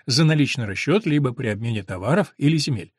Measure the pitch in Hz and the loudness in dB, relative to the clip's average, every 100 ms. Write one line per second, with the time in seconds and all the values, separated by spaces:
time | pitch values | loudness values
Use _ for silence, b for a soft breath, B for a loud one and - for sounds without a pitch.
0 | - 131 156 156 139 - 107 92 135 202 | -2 2 4 4 2 -2 -6 -4 0 0
1 | 180 147 131 120 113 104 117 110 92 90 | 2 0 0 -2 -4 -4 -4 -4 -6 -6
2 | 104 180 - - 143 160 151 110 80 | 0 0 0 0 2 2 0 -4 -6